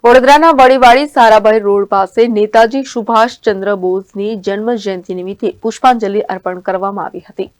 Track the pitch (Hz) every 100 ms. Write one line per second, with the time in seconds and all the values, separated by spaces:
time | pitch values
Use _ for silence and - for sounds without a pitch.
0 | 240 247 254 294 330 277 254 262 247 247
1 | 294 269 226 220 214 220 202 202 202 196
2 | 190 - 233 214 214 226 226 269 269 240
3 | 214 226 233 - - 196 196 202 180 185
4 | 196 196 202 220 185 202 220 240 196 185
5 | 180 180 180 202 220 - 226 - 262 240
6 | 208 202 - 190 196 180 185 185 196 202
7 | - 185 _ - 190 _